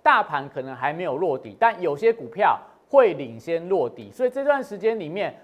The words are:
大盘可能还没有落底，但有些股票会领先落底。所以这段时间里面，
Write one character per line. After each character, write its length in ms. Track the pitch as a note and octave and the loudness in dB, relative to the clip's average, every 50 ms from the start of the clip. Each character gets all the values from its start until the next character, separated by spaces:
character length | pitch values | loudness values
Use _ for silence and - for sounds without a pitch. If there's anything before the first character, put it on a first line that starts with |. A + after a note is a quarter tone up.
大 200 | - D4+ C4+ A3 | 2 4 4 4
盘 260 | G3+ - D3+ C#3+ C#3 C#3 | 2 0 -4 -6 -6 -6
可 140 | - C#3 | -10 -10
能 120 | B2+ C3+ C3 | -10 -10 -8
还 160 | A#2+ B2+ D3 | -4 -4 -4
没 120 | D#3 E3+ | -2 -4
有 160 | F#3 D#3 C3 D3+ | -4 -4 -2 -2
落 180 | F#3 E3 C3 | -2 -2 -2
底， 180 | C3 - G#2+ G2 - | -4 -6 -8 -2 2
但 180 | A3+ A#3 G#3+ F3+ | 2 2 2 2
有 120 | F3+ D#3 C#3+ | -2 -2 -2
些 160 | C#3+ A3 A3+ | 2 2 2
股 160 | A3+ - C3 A2+ | 2 0 -4 -8
票 300 | - F#3 G#3 D#3 B2 - - - _ _ _ - | -2 2 4 4 4 2 -2 -14 _ _ _ 4
会 240 | - C4+ A#3 G3 | 6 6 6 6
领 260 | D3+ C#3+ C#3 A#2 A2+ A2 | 4 -2 -8 -10 -12 -12
先 300 | - E3 E3 E3 E3+ F#3 | -6 -4 -4 -4 -2 0
落 220 | G3 E3+ B2+ A#2 | 0 0 0 -2
底。 200 | - A#2+ G#2+ G2+ | -4 -10 -18 -14
所 140 | - - B3+ | -6 -2 -2
以 60 | B3 | -2
这 120 | B3 C#4 | -2 -2
段 220 | C#4 D4 C#4+ C4+ C4 | 0 0 0 0 -2
时 140 | - G#3 F#3 | -8 -8 -4
间 200 | G3 A3 A3+ A3 | -2 -2 -2 -2
里 80 | E3 | -4
面， 280 | D3 E3+ G#3 F3+ C#3+ - - | -6 -6 -6 -6 -6 -8 -12